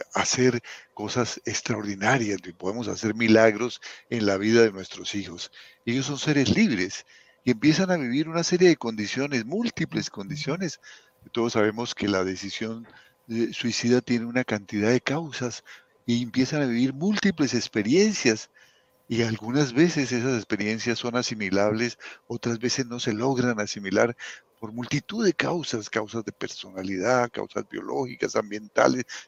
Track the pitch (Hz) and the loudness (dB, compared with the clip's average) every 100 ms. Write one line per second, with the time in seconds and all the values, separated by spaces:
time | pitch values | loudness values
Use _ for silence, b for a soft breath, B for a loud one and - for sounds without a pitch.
0 | - 98 95 - 127 120 B B B - | -6 -2 0 4 4 2 B B B -10
1 | 104 123 117 - - 107 - 110 104 98 | -6 -2 -2 -4 -6 -6 -4 -4 -4 -2
2 | 104 127 107 98 92 85 92 113 107 90 | 0 2 0 -4 -6 -8 -6 -4 -6 -4
3 | 113 110 113 110 113 104 123 - B B | -2 0 6 8 8 4 -4 -6 B B
4 | B 117 104 95 107 117 113 95 90 92 | B -2 0 2 4 6 6 4 -12 -12
5 | 90 101 85 85 - B B B - 123 | -8 -6 -8 -10 -14 B B B -4 -2
6 | 131 143 - 143 123 131 220 104 92 - | -2 -4 0 2 4 4 4 2 -2 -4
7 | - b b b - 113 143 160 185 175 | -16 b b b 0 4 4 4 4 2
8 | 127 131 151 165 160 175 180 156 117 110 | 0 0 0 -2 0 6 6 6 2 -4
9 | 101 127 143 135 110 190 240 - 160 - | -4 -2 -2 -2 -2 -2 -4 -4 -4 -4
10 | - - 98 151 131 170 185 - B B | -6 -8 -10 -8 -4 -4 -4 -8 B B
11 | B _ - 120 117 113 107 110 120 - | B _ -8 -2 0 2 2 0 -6 -4
12 | 104 95 92 92 98 - 110 113 113 b | 0 0 0 -4 -8 -8 -6 -8 -14 b
13 | b _ - 113 117 - 120 110 120 123 | b _ -6 -2 -2 -2 -4 -2 2 2
14 | - 120 117 123 127 107 101 104 107 123 | 4 -2 0 -2 -2 -4 -2 0 2 2
15 | - 143 165 120 123 - B B B B | 0 -4 -4 -6 -8 -8 B B B B
16 | - 120 123 127 131 151 135 117 131 135 | -2 0 0 0 0 2 0 2 0 0
17 | 185 202 202 175 135 123 - 113 104 165 | 0 2 2 2 0 0 -2 -2 4 4
18 | 214 196 127 110 - b b b b _ | 4 4 2 2 -2 b b b b _
19 | _ 113 113 110 110 131 143 120 175 151 | _ 0 0 0 -2 0 2 4 4 4
20 | 123 123 123 120 98 104 104 113 120 113 | 0 0 0 -2 -2 -2 -2 -2 -2 -2
21 | 123 120 120 110 98 95 104 107 120 - | -2 -2 -2 -4 -2 2 2 2 -2 -4
22 | B B _ 117 123 117 120 127 123 120 | B B _ -6 -4 -2 -2 -2 -4 -4
23 | 123 104 - 127 123 110 104 104 98 98 | -4 0 0 2 0 0 -4 -6 -2 2
24 | 117 117 B B B _ 110 113 120 147 | 2 0 B B B _ -12 -8 -4 -4
25 | - 214 208 - 139 170 147 117 104 110 | -4 0 0 0 -4 -4 -6 -8 -6 -6
26 | 107 113 104 - 107 - 98 95 92 95 | -6 -8 -10 -8 -10 -10 -14 -10 -6 -2
27 | 98 123 120 - 101 107 104 - 95 131 | 0 0 0 -4 -8 -8 -8 -10 -6 -4
28 | 127 - - 110 107 104 202 - 135 127 | -6 -4 -2 -2 -4 -8 -4 2 2 2
29 | - B | -4 B